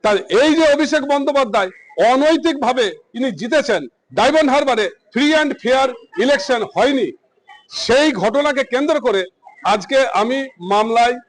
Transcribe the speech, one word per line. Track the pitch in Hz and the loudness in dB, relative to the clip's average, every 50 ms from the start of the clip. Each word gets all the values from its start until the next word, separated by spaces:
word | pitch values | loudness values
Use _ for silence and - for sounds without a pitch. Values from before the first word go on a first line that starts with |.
তাই | - 214 208 190 - - | 2 0 0 0 -2 0
এই | 170 220 277 311 294 | 0 2 4 4 4
যে | 330 320 302 | 4 4 4
অভিষেক | 285 285 311 240 311 302 | 4 2 0 0 0 -2
বন্দ্যোপাধ্যায় | 262 285 285 285 277 302 285 277 262 214 196 220 190 185 - - - _ - - 185 226 | 0 0 -2 -2 0 0 0 0 -2 0 -2 -2 -2 -4 -8 -16 -20 _ -2 0 2 2
অনৈতিকভাবে | 254 262 285 311 330 311 - 330 302 285 262 226 247 254 233 196 160 - _ _ - | 4 4 2 2 2 2 0 -2 -2 -2 -2 -2 0 0 -2 -2 -4 -10 _ _ -8
ইনি | 233 254 262 | -6 -4 -4
জিতেছেন, | 196 143 202 240 277 302 - - 214 170 143 120 _ _ _ _ 123 | -4 -6 -6 -2 -2 -2 0 0 -2 -2 -4 -8 _ _ _ _ -4
ডায়মন্ড | 151 220 262 294 311 311 277 | 0 0 2 2 2 2 4
হারবারে | 262 294 294 269 247 220 208 175 - _ _ _ - | 2 2 2 0 0 0 -2 -4 -6 _ _ _ -4
free | 226 277 294 320 | -2 0 2 2
and | 302 302 285 233 | 2 0 -2 -4
fair | - - 226 254 269 269 262 247 - - _ - 175 | -4 -2 0 2 2 0 0 -2 -8 -18 _ -4 -2
election | 214 262 285 277 277 - 254 233 208 - - | 0 2 0 0 0 -2 -2 -2 -2 -6 -2
হয়নি, | 175 220 277 285 262 214 143 - _ _ _ _ _ _ - - - _ _ | 0 0 0 2 0 -2 -4 -6 _ _ _ _ _ _ -20 -20 -20 _ _
সেই | - - - - 233 269 302 311 | -12 -8 -2 0 2 2 2 2
ঘটনাকে | 262 190 175 220 220 277 285 294 285 269 262 | 0 0 -2 0 0 0 0 0 -2 -2 -4
কেন্দ্র | - 240 254 285 311 311 294 | -2 -2 -2 0 0 -2 0
করে | 220 247 208 190 180 180 _ _ _ - - _ - | 0 0 -2 -2 -4 -6 _ _ _ -20 -20 _ -2
আজকে | 180 180 196 175 - 269 269 269 | -2 -2 -2 -2 -2 0 0 0
আমি | - - 185 214 233 262 269 269 262 _ _ | 0 0 -2 -2 -2 -4 -6 -6 -8 _ _
মামলায় | 170 185 202 208 214 226 226 233 233 240 247 254 _ | -6 -2 0 0 0 2 2 2 2 2 0 -4 _